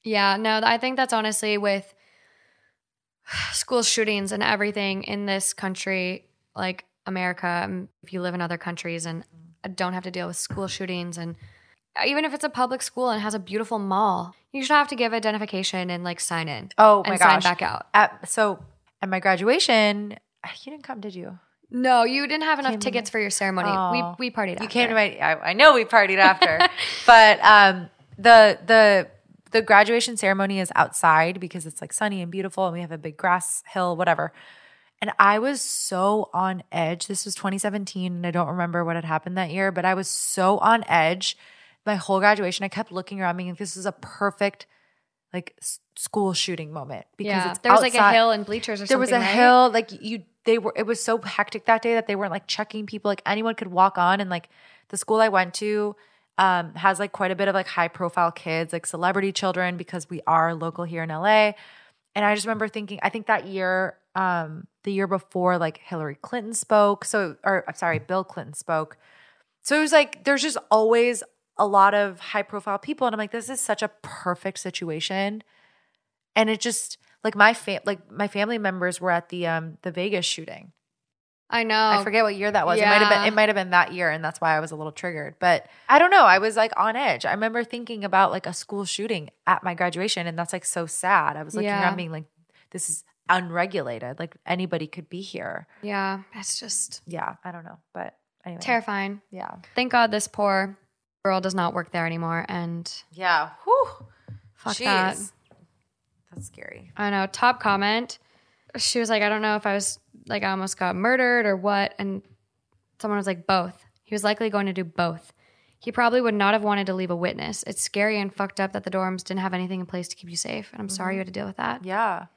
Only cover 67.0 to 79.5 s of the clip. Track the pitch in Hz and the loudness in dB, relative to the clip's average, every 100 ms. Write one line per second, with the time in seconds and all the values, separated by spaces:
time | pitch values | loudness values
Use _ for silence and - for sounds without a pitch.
67 | - 214 180 - - 190 - 147 175 156 | -2 -2 -2 -4 -2 -2 -4 -6 -4 -4
68 | - 185 185 - 123 151 - 160 156 - | -4 -6 -4 -12 -14 -14 -4 -4 -4 -14
69 | _ _ _ _ _ _ - 294 311 320 | _ _ _ _ _ _ -2 0 4 4
70 | 294 - 277 277 302 - - 220 220 233 | 4 -2 0 0 0 -6 2 2 4 4
71 | 240 233 - _ _ - 208 196 196 208 | 2 -2 -10 _ _ -2 2 6 6 4
72 | 202 175 - 208 196 208 208 202 - 302 | 0 -4 -6 -6 -4 -10 -6 -8 -6 -2
73 | 247 214 208 233 226 254 - 208 214 _ | -2 -2 -6 -8 -8 -6 -4 -2 -4 _
74 | - - 180 180 190 - 185 - 170 156 | -18 -8 -6 -4 -6 -8 -10 -8 -8 -6
75 | - 190 196 214 _ _ _ _ _ _ | -4 -4 -4 -6 _ _ _ _ _ _
76 | _ _ _ 214 220 214 240 220 - - | _ _ _ 0 2 0 -2 -4 -6 -12
77 | _ _ 220 208 208 233 - 190 - 202 | _ _ -6 6 6 6 -6 -6 -6 -8
78 | _ 113 202 202 208 233 202 185 180 175 | _ -6 -4 -2 -2 -2 -4 -2 -4 -2
79 | 180 170 175 180 170 | -2 -2 -2 -6 -4